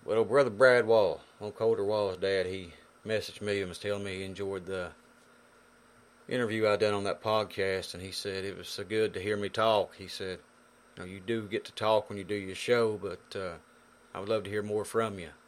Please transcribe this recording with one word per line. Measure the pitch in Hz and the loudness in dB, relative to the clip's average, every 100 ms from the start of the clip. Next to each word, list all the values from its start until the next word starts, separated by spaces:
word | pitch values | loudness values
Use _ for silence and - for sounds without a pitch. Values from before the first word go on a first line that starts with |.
| - | 0
But | 110 | 2
old | 107 | 4
brother | 131 131 | 4 4
Brad | 101 131 123 110 | 6 8 8 6
Wall, | 113 95 76 - - | 6 6 0 -10 -12
old | 104 - | -10 0
Colter | 113 113 101 | 2 2 2
Wall's | 107 101 92 | 0 0 0
dad, | 95 98 90 | 0 0 0
he | 95 90 - - _ 101 | -4 -10 -16 -20 _ -4
messaged | 110 - - | -4 -4 -8
me | 104 101 | -2 -2
and | 92 | -2
was | 87 | -6
telling | 101 101 | -4 -4
me | 101 95 | -4 -6
he | |
enjoyed | 95 92 98 98 90 | -8 -6 -6 -6 -6
the | 95 87 - _ _ _ - _ - _ _ _ - - _ - | -6 -6 -12 _ _ _ -20 _ -20 _ _ _ -20 -20 _ -6
interview | 127 117 110 110 | -4 -2 2 2
I | 104 | 4
done | 107 | 4
on | 104 98 | 2 -2
that | - | -2
podcast, | 110 107 104 - 95 95 92 | 0 0 0 -2 -2 -2 -4
and | 90 | -10
he | 95 | -10
said | 92 101 95 | -8 -6 -6
it | 95 90 | -6 -10
was | 87 | -10
so | - | -10
good | 98 110 107 | -4 0 0
to | 92 | 0
hear | 95 104 | -2 -2
me | 101 | -2
talk. | 104 110 107 95 - | 2 4 4 2 -6
He | 95 | -14
said, | - 95 90 - _ - _ - - | -8 -8 -8 -12 _ -20 _ -20 -14
"You | |
know, | 90 | -12
you | 98 | -12
do | 92 113 104 | -4 -4 -2
get | 107 - | -4 -6
to | |
talk | - 110 107 - | -2 4 4 2
when | 104 | -10
you | 92 | -4
do | 104 | -4
your | 95 92 | -4 -6
show, | - 120 113 107 | 2 4 4 0
but, | 95 90 - 104 | -6 -8 -10 -8
uh, | 92 82 _ _ - _ - | -8 -10 _ _ -20 _ -12
I | 98 | -10
would | 98 | -2
love | 110 | -2
to | 101 | 0
hear | 104 | -4
more | 104 107 | -2 -2
from | 98 117 113 98 | 0 0 0 -2
you." | 82 - | -12 -16